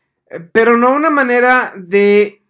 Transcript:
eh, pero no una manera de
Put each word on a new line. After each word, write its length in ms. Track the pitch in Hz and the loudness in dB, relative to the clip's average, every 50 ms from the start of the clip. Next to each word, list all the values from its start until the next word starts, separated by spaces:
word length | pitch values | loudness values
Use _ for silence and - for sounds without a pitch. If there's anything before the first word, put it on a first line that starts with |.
| _ _ _ _ _ - | _ _ _ _ _ -18
eh, 100 | - 160 165 170 | -18 -18 -12 -4
pero 240 | - 220 226 233 233 | 0 0 2 2 2
no 160 | 233 240 254 | 2 2 0
una 180 | 262 285 311 330 | 0 0 -2 -2
manera 640 | 294 285 262 247 247 247 247 254 254 254 - - - | -2 -2 -2 0 0 0 2 2 2 0 -2 -4 -10
de 680 | 196 180 170 196 202 202 202 202 208 208 - - _ _ _ | -16 -8 -4 0 0 2 2 2 2 0 0 -4 _ _ _